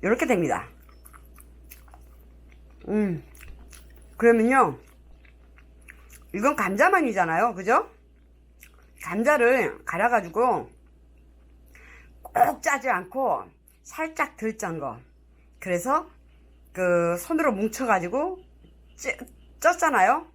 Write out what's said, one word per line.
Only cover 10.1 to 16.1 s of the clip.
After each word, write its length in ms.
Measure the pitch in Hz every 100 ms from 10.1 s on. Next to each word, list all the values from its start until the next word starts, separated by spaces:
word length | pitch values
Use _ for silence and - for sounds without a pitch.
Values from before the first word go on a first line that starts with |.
| 240 175 190 247 180 - - _ _ _ - - _ - - - - - - - -
꼭 400 | - - 240 262
짜지 260 | 320 277 262
않고 560 | 202 180 262 262 135 95 _ _ _
살짝 540 | - - 320 320 294 -
덜 200 | 220 220
짠 200 | 196 165
거. 200 | 139 113 - _ _ _ _ _
그래서 500 | 190 175 247 294 311